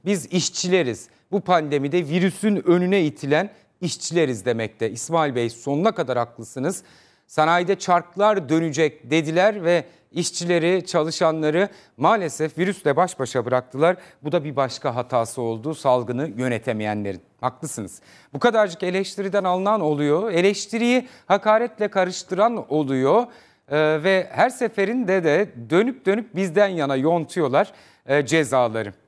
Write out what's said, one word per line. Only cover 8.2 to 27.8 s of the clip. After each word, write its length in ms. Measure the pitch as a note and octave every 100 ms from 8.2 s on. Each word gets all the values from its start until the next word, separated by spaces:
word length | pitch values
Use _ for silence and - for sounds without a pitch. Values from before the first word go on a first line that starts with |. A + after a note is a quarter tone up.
| G#3+ G#3 C3+
dönecek 600 | D#3+ E3 C#3+ D#3 D3+ A#2+
dediler 540 | D#3 D3+ D#3+ G3+ G#3
ve 200 | E3+ F3 - _ _
işçileri, 760 | E3+ E3+ - F3 F3 E3 F#3 E3+
çalışanları 840 | E3+ D#3 - E3 D#3+ D3+ D#3+ G3+ - _ -
maalesef 600 | D#3 A3 E3 - D3+ D3+
virüsle 380 | F3+ G3 D3 C3+
baş 220 | F3 -
başa 260 | B2+ B2+
bıraktılar. 520 | A#2 B2 B2 C3 E3 F3+ - _
Bu 100 | D3
da 120 | E3+
bir 120 | D3 C#3
başka 400 | C3 - C#3 A#2+
hatası 460 | B2 B2+ A2+ -
oldu 320 | A#2 A2+ C3
salgını 560 | D#3 C#3 B2+ A#2 B2 D3+ G#2+
yönetemeyenlerin. 840 | B2+ A2+ - G#2+ G#2+ G#2+ G2 F#2 _ _
Haklısınız. 600 | B2 - D#3 - F#2+ - _ - _
Bu 40 | C#3
kadarcık 440 | A#3+ A3 G#3 E3+
eleştiriden 640 | F3+ F#3 G3 - G3 G3
alınan 360 | F#3 F#3 G3 G#3+
oluyor. 500 | D#3 D3 D3 D#3 A3
Eleştiriyi 760 | E3+ F#3+ G3+ - A3+ A#3+ B3+ B3+ - -
hakaretle 600 | G3 G#3+ A3 A#3+ - G#3
karıştıran 840 | F#3+ F3+ F3+ - F3+ A3+ A3 -
oluyor. 520 | D3+ C#3 C3+ C3+ G#3 A#3+ - _ _ _
Ee, 80 | D3 D#3 D#3
ve 260 | E3+ F#3+ -
her 200 | C3 A#3
seferinde 720 | B3+ A#3 - G3 B3+ G3 F#3+
de 240 | E3 D#3 G#3 A#2+ A2+
dönüp 360 | E3+ A#3 - -
dönüp 300 | G#3 A3 E3
bizden 320 | F#3+ E3 G3+
yana 280 | F3 C#3 C3+
yontuyorlar, 760 | D3 E3+ D#3 F3+ C#3+ C#3 G#3 -